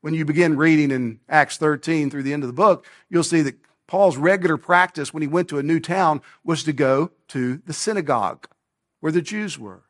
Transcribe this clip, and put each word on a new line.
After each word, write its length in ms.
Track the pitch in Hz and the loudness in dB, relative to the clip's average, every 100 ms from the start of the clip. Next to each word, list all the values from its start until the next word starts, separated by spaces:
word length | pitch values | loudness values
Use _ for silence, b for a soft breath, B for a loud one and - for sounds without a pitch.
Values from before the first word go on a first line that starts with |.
When 120 | 156 | -4
you 120 | 160 151 | -4 0
begin 320 | 151 175 143 | 2 2 4
reading 340 | 160 156 147 | 4 4 2
in 280 | 131 120 110 - | 0 -4 -8 0
Acts 280 | 156 139 - | 2 2 0
thirteen 520 | 156 143 - 160 143 | -2 -2 -2 -2 -2
through 140 | 143 | -4
the 100 | 135 | -4
end 100 | 147 | -4
of 40 | 127 | -6
the 60 | |
book, 340 | 123 208 165 b b b | 2 2 2 b b b
you'll 140 | 175 | -2
see 180 | 165 170 | 2 0
that 160 | 143 - _ _ _ | 0 -4 _ _ _
Paul's 300 | 185 196 127 | 2 2 4
regular 400 | 165 190 175 156 | 2 2 0 -2
practice 560 | - 175 180 - 139 | 2 2 2 -2 -8
when 80 | 156 | -6
he 60 | 151 | -2
went 200 | 170 175 | -2 -2
to 100 | 147 | -4
a 40 | |
new 160 | 143 165 | -2 -2
town 420 | - 180 170 147 b b | 0 0 2 0 b b
was 200 | - 160 | -6 -4
to 100 | 156 | -4
go 380 | 143 135 135 170 _ _ | 0 2 2 -2 _ _
to 340 | 135 123 139 180 | -6 -6 -6 -10
the 60 | |
synagogue 720 | 151 - 208 151 123 95 - - _ _ _ _ _ | -8 -4 -4 -2 -2 -2 -6 -18 _ _ _ _ _
where 120 | 156 | -2
the 100 | 165 | -2
Jews 380 | 156 214 208 139 | -2 -8 -8 -10
were. 240 | 104 90 | -16 -20